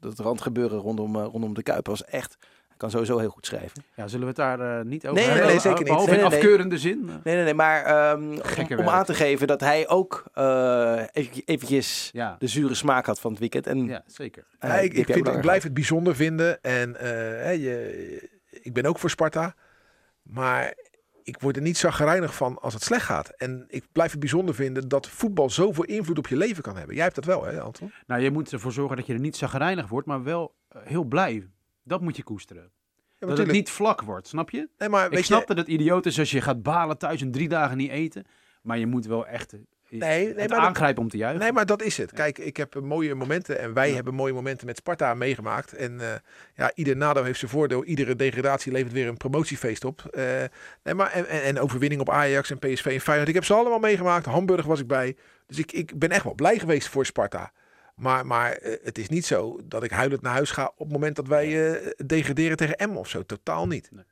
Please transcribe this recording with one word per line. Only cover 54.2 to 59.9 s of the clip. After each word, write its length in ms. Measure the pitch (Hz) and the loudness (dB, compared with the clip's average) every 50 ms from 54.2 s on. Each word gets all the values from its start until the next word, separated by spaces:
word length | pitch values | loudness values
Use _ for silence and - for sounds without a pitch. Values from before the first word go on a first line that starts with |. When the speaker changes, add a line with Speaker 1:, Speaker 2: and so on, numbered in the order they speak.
| 160 | 0
Speaker 3:
Hamburg 400 | - 120 165 185 190 185 180 156 | 0 0 0 4 4 2 2 4
was 140 | 143 160 147 | 0 0 -2
ik 60 | 139 | 0
bij. 300 | 120 139 131 127 127 135 _ _ _ _ _ _ | 0 0 0 0 -2 -4 _ _ _ _ _ _
Dus 120 | _ 135 143 | _ -6 -6
ik, 140 | 160 - - | -6 -6 -4
ik 260 | - 170 160 - 151 | -8 -8 -6 -2 -2
ben 120 | 143 165 | 0 2
echt 140 | 170 196 - | 2 0 0
wel 100 | 110 - | -2 -4
blij 240 | - 143 175 220 220 | 2 4 4 4 4
geweest 300 | 170 165 165 143 - - | 2 2 0 0 0 -2
voor 180 | - 135 127 | -2 0 -2
Sparta. 460 | - - - 107 101 - 90 90 98 _ _ _ _ _ _ _ _ _ | 0 0 -2 -2 -2 -2 -8 -10 -10 _ _ _ _ _ _ _ _ _
Maar, 320 | - 117 127 131 131 127 | -6 0 2 2 2 2
maar, 260 | 131 123 117 120 120 127 | 0 2 2 2 2 0
eh, 240 | - - 110 113 113 - | -2 -4 -6 -6 -6 -8
het 160 | 117 113 - | -10 -8 -8
is 100 | 110 101 | -6 -2
niet 180 | 156 175 170 | -2 -2 0
zo 340 | - 147 101 110 113 - - - | 0 0 0 0 -2 -6 -10 -14
dat 180 | - - 113 117 | -8 -6 -6 -4
ik 80 | 113 | -2